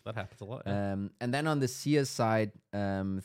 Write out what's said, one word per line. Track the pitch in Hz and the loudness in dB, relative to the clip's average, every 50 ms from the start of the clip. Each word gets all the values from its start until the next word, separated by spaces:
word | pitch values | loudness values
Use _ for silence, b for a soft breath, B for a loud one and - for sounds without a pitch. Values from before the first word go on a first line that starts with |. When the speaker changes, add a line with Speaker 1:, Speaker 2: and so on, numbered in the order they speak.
| - | -10
Speaker 1:
that | 107 110 | -8 -6
happens | 113 95 - - - | -6 -8 -8 -10 -14
a | 101 | -12
lot, | 98 123 - - | -10 -10 -8 -4
yeah. | 98 101 101 101 98 98 | -2 0 0 0 0 -2
Speaker 2:
Um, | 98 101 98 - - | -2 -4 -4 -6 -6
and | 123 123 127 | -4 -2 0
then | 143 156 | 0 2
on | 160 151 143 | 2 2 2
the | 135 123 | 2 0
C | - - - 143 151 | -2 -2 0 2 4
S | 147 139 131 | 4 2 2
side, | - - 117 110 110 110 107 104 - - _ _ - | 0 2 2 4 4 4 2 0 -2 -10 _ _ -4
um, | 104 101 98 98 95 95 98 95 95 | -2 0 0 0 0 0 -2 -2 -4